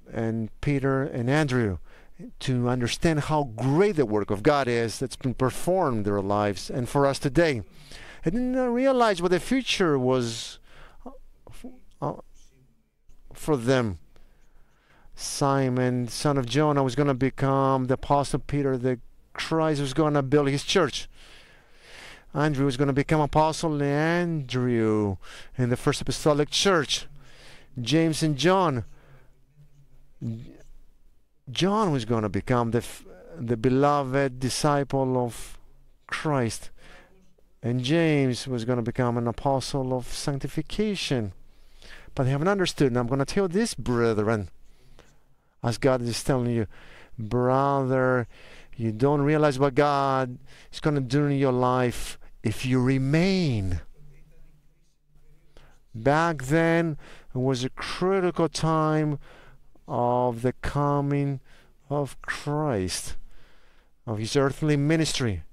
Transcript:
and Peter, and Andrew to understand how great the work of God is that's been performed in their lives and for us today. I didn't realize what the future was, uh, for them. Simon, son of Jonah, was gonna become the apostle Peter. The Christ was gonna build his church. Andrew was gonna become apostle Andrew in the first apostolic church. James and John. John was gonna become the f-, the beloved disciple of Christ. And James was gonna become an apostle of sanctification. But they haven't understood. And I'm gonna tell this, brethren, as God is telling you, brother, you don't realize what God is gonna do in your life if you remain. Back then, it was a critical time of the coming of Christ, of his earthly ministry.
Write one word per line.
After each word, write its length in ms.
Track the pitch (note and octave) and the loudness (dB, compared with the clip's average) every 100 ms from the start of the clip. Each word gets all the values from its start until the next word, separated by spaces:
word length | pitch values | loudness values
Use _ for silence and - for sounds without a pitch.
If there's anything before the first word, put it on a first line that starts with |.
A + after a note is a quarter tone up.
| - | -8
and 380 | A2+ A2+ A2+ G#2+ - | -4 -2 -2 -4 -4
Peter, 440 | - C#3 C3+ C3+ | -2 0 0 0
and 260 | C3+ B2+ A#2+ | -2 -2 0
Andrew 480 | D3 D3 B2+ A2 F2+ - - - - A3+ - | 2 2 2 0 -2 -10 -20 -20 -18 -18 -8
to 280 | - B2 A#2+ | -2 0 0
understand 520 | B2+ A#2+ - E3+ D#3 | 0 -2 0 2 2
how 240 | - D#3 | 0 -2
great 500 | C#3 A2 C3 D3 G#3 | -2 -2 0 4 4
the 100 | D#3 | 2
work 260 | A#2+ G#2 G2+ | 2 2 0
of 120 | G2+ | 2
God 240 | G#2+ C#3+ B2 | 4 4 2
is 320 | A#2 A#2 - | 0 0 -4
that's 180 | B2+ - | -8 -4
been 180 | C3 | -6
performed 640 | A2+ C3 - - F#3 D#3+ A2+ | 0 -2 0 0 2 2 0
in 40 | |
their 180 | G2+ G2+ | 0 0
lives 480 | F#2+ G#2 G#2 G2 - | 2 2 2 -2 -6
and 200 | D3 A#2+ | -6 0
for 180 | C#3+ C#3 | 2 2
us 140 | C3+ | 2
today. 420 | C#3+ B2+ E3+ B2 - - - - - - E3 | 0 2 2 0 -6 -18 -20 -18 -18 -6 -4
I 40 | |
didn't 260 | A3 B3 B3+ B3+ | -2 -2 0 0
realize 480 | A#3+ C4+ C4 A3+ F3+ | 2 2 4 4 2
what 80 | F3 | 2
the 100 | F3+ | 0
future 580 | - C4 B3 - F3+ C#3 | 2 -2 0 0 2 2
was, 600 | B2+ C3 A#2+ A2+ - - - - - - A#3+ C4 - - - - B3+ B3+ - - | 2 2 0 -6 -12 -16 -20 -20 -20 -18 -18 -18 -20 -20 -18 -16 -16 -18 -20 -8
uh, 120 | D3 - - - - _ _ _ _ _ - - - | -8 -8 -14 -20 -20 _ _ _ _ _ -20 -20 -20
for 240 | - - C#3+ | -10 -2 0
them. 420 | A#2 C3 A#2 F2+ - - - _ - - - _ _ - - | 2 2 0 -4 -12 -20 -20 _ -20 -20 -20 _ _ -20 -20
Simon, 960 | - - - C#3+ C#3 C3 B2+ B2+ B2 A#2+ | -12 -10 -2 2 2 2 2 0 0 -4
son 280 | - D3+ C#3 | -2 0 0
of 80 | |
Jonah, 380 | A#2+ C3 D3+ C#3+ | 0 2 2 2
was 140 | C3+ C#3 | 2 2
gonna 180 | C#3+ | 0
become 720 | B2+ C3 - C3+ C3+ C3+ C3+ B2+ | 2 0 0 0 2 2 2 2
the 80 | |
apostle 460 | C3 - C#3+ C3+ C#3+ | -2 2 0 2 -4
Peter. 360 | - C#3+ C#3 C3 | -2 -2 0 0
The 220 | B2+ B2 - - _ | 0 -2 -8 -20 _
Christ 480 | - - D#3+ D#3+ D3 | -10 -2 0 2 0
was 140 | C#3 | -2
gonna 280 | C#3 D3+ D3 | 2 2 2
build 260 | C3+ D3 C#3 | 4 4 4
his 160 | C#3 | 0
church. 440 | - G3 D3 - - - - - - - - - - - - - - | 0 2 2 -2 -12 -16 -20 -20 -20 -20 -20 -20 -20 -20 -20 -20 -8
Andrew 340 | - D3+ C3+ C#3+ | -2 0 2 0
was 100 | B2+ | 2
gonna 160 | C#3+ | 2
become 280 | C3+ C3+ D#3 | 2 2 2
apostle 600 | D3 D#3 D#3 D3+ E3+ D3 | 4 2 2 0 -2 0
Andrew 1300 | C#3+ C#3+ D#3+ F3 F3 D#3+ B2+ B2+ B2 A#2 A2 G#2+ G#2 F#2+ - - - - | 0 0 0 0 0 -4 -4 -2 0 2 2 2 0 -4 -10 -18 -14 -4
in 120 | B2 | -2
the 60 | B2 | 0
first 240 | D3 C#3 | 0 -2
apostolic 500 | - B2 D#3+ D3 D3 | -4 0 2 2 0
church. 560 | - G3 F3 B2+ - - - - - - - - - | 0 2 2 2 -4 -6 -16 -20 -20 -20 -20 -14 -8
James 420 | A#2 D#3 E3 D3+ | 0 2 2 2
and 140 | D#3+ C#3 | 0 2
John. 480 | D#3 F#3+ F3 B2+ - - - - - _ _ - - - - - - - A#2+ A2+ C#3 - - - - _ - _ _ _ - | 4 4 4 0 -6 -14 -20 -20 -20 _ _ -20 -20 -20 -20 -20 -20 -12 -10 -10 -14 -20 -20 -20 -20 _ -20 _ _ _ -12
John 400 | A#2+ F3+ G#3 G3+ | -2 0 2 2
was 140 | C#3 | 0
gonna 240 | A2+ A#2 G#2+ | 0 0 0
become 420 | F#2+ - B2 A#2 | -2 0 0 2
the 80 | A2+ | -2
f-, 260 | - - - - - - | -4 -14 -20 -20 -20 -10
the 200 | A#2 A#2 | -4 0
beloved 840 | B2+ C3 C#3+ D3 C3 C3+ C#3 B2+ | 2 4 4 2 2 0 0 -2
disciple 800 | B2 - D3+ C#3+ C#3 C3+ C3 B2+ | -4 0 2 2 0 0 0 0
of 400 | B2 - - - - - - _ - | -2 -6 -14 -16 -20 -20 -20 _ -10
Christ. 640 | - D#3+ C#3+ A#2 - - - - - - - - - - _ | -4 0 0 0 -4 -12 -16 -20 -20 -20 -20 -20 -20 -20 _
And 180 | A#2 B2+ | -4 -2
James 640 | B2 E3 E3 D3 C3 A#2 C3+ | 2 2 4 4 2 0 -4
was 180 | B2 | -4
gonna 160 | A2 B2 | 0 0
become 380 | A2+ - B2 A#2+ | 0 0 0 0
an 80 | A#2 | -2
apostle 640 | A2+ C#3+ C3+ - C#3+ B2+ | -2 0 0 -2 -4 -2
of 140 | B2+ B2 | -4 -4
sanctification. 1300 | - - C#3 C#3 - - - G#3+ F#3+ - C3 G#2 - - - - - - - - | -6 -4 -4 -4 -6 -4 -2 -2 -2 -2 0 -2 -8 -20 -20 -20 -20 -20 -18 -10
But 100 | - | -2
they 60 | B2+ | 0
haven't 160 | C#3 E3+ | 2 2
understood. 400 | G3+ F3 - C#3 | 2 0 2 2
And 80 | A#2+ | 4
I'm 120 | A#2+ | 0
gonna 160 | C#3 | 0
tell 240 | C3+ - G3 | 0 0 0
this, 260 | F3+ A#3 | 0 -2
brethren, 760 | - A#2 A#2+ A#2 G#2+ G#2+ A2+ F#2 - - - - - - - _ _ _ _ | -4 -2 2 4 4 2 0 -2 -12 -20 -20 -20 -20 -20 -20 _ _ _ _
as 140 | A#2 A2+ | -4 2
God 220 | C#3 C3 | 2 2
is 220 | A#2+ A2 | 0 -4
telling 300 | - C3 A#2+ | 0 0 2
you, 160 | A#2 G#2 - - - - - | 0 -2 -8 -20 -20 -16 -12
brother, 1080 | G#2+ A#2+ B2 C3 C#3 C#3 C3 C3 B2+ B2+ A2+ - - - - - | -4 0 2 2 2 0 0 2 2 2 -2 -10 -20 -20 -18 -6
you 160 | A2+ | -4
don't 300 | G#2+ C#3 D3 | 2 2 4
realize 360 | C#3+ D3+ D3+ C3 | 2 4 2 4
what 160 | C#3+ | 2
God 640 | C3 D3 C#3+ C#3 C3+ B2+ B2+ - - - | 4 4 4 2 2 0 -6 -16 -20 -18
is 60 | - | -4
gonna 220 | D#3 D3 | 0 0
do 260 | B2+ C#3+ D3 | 0 2 2
in 100 | C#3 | 2
your 160 | C3+ | 2
life 680 | B2+ B2+ B2+ B2 - - - - - | 4 2 4 2 0 -8 -10 -18 -6
if 220 | A2+ - | -4 -2
you 160 | C3 B2+ | 0 2
remain. 1040 | B2 C3+ C3+ D#3 F#3 F#3+ E3 A2+ F#2 F2 - - - - - - - - _ _ _ _ _ - - - - - - - _ | 4 2 2 2 4 2 2 0 0 -4 -6 -18 -20 -20 -20 -20 -20 -20 _ _ _ _ _ -20 -20 -20 -20 -20 -20 -20 _
Back 500 | A#2 A#2 D3 E3+ D#3 | -2 2 2 2 -2
then, 520 | B2+ D#3+ E3 E3 E3+ D3 - - - | 0 2 4 2 0 -4 -12 -20 -8
it 40 | B2+ | -2
was 240 | B2+ B2+ | 0 0
a 60 | B2+ | -4
critical 800 | - - - F3+ G3 F3+ E3 E3 | -6 -8 -2 0 2 0 0 -2
time 720 | - D#3+ D#3+ D#3 D#3 D3+ C#3+ - - - - - - - | 0 0 2 2 2 0 -2 -8 -20 -20 -20 -20 -20 -6
of 540 | A#2+ A#2+ B2 B2 A#2 | 0 2 2 2 0
the 140 | B2 | -2
coming 840 | - - C#3+ C#3+ C#3+ C#3+ C#3+ C#3+ C3+ - - - - _ | -2 -4 0 0 2 0 0 -2 -4 -10 -20 -20 -20 _
of 280 | C#3+ C#3 - | -4 -4 -8
Christ, 920 | - - - D3 D3+ G#2+ F#2 - - - - - - - - - _ _ - | -10 -8 -4 -2 0 0 -2 -4 -4 -6 -6 -14 -16 -20 -20 -20 _ _ -8
of 100 | G#2+ | -6
his 180 | G#2+ C#3+ | 0 2
earthly 420 | C3+ C3+ D#3 D3 | 2 0 0 2
ministry. 640 | C#3+ E3 D3+ - B2 F2+ - | 2 2 0 0 -2 -2 -8